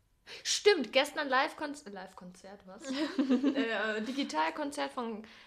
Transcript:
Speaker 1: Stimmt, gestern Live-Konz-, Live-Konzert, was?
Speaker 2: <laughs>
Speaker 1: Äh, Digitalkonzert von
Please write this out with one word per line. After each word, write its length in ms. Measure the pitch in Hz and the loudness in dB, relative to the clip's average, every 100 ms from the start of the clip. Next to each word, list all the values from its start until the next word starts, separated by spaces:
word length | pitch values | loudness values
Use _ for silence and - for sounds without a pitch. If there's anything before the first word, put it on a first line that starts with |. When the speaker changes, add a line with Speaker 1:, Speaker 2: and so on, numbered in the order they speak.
| _ _ - - | _ _ -18 -8
Speaker 1:
Stimmt, 500 | - - 415 381 233 | -4 4 6 6 4
gestern 340 | 262 285 320 285 | 2 2 0 2
Live-Konz-, 580 | 262 311 - 302 285 208 | 2 2 -2 -10 -10 -12
Live-Konzert, 680 | 196 185 - 180 180 190 202 - | -14 -14 -16 -18 -18 -18 -18 -18
was? 160 | 190 | -12
Speaker 2:
<laughs> 720 | 269 269 311 - 262 247 269 269 | -6 -2 -2 0 4 4 4 2
Speaker 1:
Äh, 460 | 226 214 220 214 | 2 0 0 -2
Digitalkonzert 880 | 226 262 277 311 320 320 285 285 277 | -2 -2 -2 0 0 0 -4 -4 -6
von 300 | 269 233 214 220 - | -4 -6 -6 -12 -18